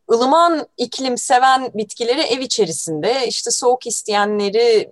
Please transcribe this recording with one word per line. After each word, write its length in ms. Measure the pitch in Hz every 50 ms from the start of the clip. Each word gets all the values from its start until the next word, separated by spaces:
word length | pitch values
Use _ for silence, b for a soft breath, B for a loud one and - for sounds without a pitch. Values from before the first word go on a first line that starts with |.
| _ -
ılıman 560 | 226 233 254 262 294 330 339 339 330 302 - - _ -
iklim 400 | 240 240 - - 262 262 247 240
seven 540 | - - 262 247 254 262 262 262 262 240 -
bitkileri 480 | 208 214 196 - - 240 226 494 294
ev 180 | 311 - 247 262
içerisinde, 880 | 269 - - - 208 160 160 - - 165 160 151 151 208 247 269 254 220
işte 240 | 214 - - 240
soğuk 360 | - - 269 247 247 247 - 240
isteyenleri 1040 | 208 - - - 208 202 202 208 214 208 202 202 196 226 240 240 226 415 - -